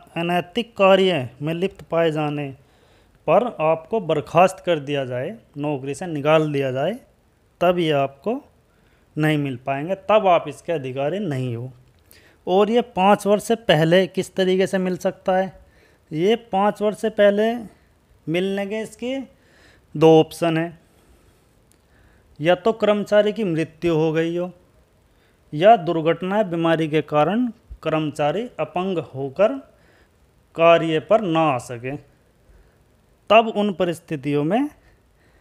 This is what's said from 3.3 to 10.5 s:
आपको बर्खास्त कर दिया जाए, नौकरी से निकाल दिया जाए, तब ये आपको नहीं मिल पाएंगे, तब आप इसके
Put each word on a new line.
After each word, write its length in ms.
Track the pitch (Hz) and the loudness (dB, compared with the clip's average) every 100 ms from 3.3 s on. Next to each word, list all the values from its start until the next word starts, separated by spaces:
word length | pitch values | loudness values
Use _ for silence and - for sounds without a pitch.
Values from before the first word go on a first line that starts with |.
| 180 240 - | 2 2 -2
आपको 400 | 156 160 - 226 | -2 -2 -4 -6
बर्खास्त 600 | 165 151 - 160 185 - - | -2 -4 0 2 2 2 -4
कर 120 | 160 | -2
दिया 240 | 139 143 | -2 -6
जाए, 320 | 127 123 151 226 _ 143 | -4 -6 -8 -12 _ -10
नौकरी 360 | 147 143 135 | -6 -6 -8
से 120 | 139 185 | -10 -8
निकाल 460 | 151 143 156 151 | -4 2 2 2
दिया 180 | 143 135 | -2 -4
जाए, 200 | 127 160 240 _ _ _ _ _ - | -2 -4 -6 _ _ _ _ _ -8
तब 180 | 175 180 | -4 -2
ये 120 | 160 | -2
आपको 420 | 143 135 - 202 269 - _ _ _ _ _ _ 151 | 0 -2 -6 -10 -10 -12 _ _ _ _ _ _ -4
नहीं 220 | 156 151 | -2 0
मिल 180 | 143 120 | -4 -8
पाएंगे, 380 | 135 139 160 | -6 -6 -6
तब 320 | 190 - 214 196 | -6 0 2 4
आप 180 | 165 | 0
इसके 240 | 151 | -2